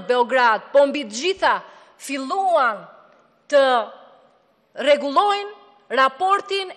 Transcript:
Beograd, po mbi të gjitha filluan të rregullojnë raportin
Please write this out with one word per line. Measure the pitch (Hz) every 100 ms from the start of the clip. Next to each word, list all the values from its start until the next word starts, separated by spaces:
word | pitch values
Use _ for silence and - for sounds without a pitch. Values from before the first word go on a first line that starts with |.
| 180
Beograd, | 247 240 262 247 214 -
po | 277 285
mbi | 269 233
të | 220
gjitha | 339 381 302 208 - - - _
filluan | - 269 269 381 381 330 254 208 165 - _ _ _ _ -
të | 285 269 247 208 - - _ _ _ _ _ _ - -
rregullojnë | 285 277 277 403 403 403 - - _ - 240
raportin | 269 - 370 392 392 392 370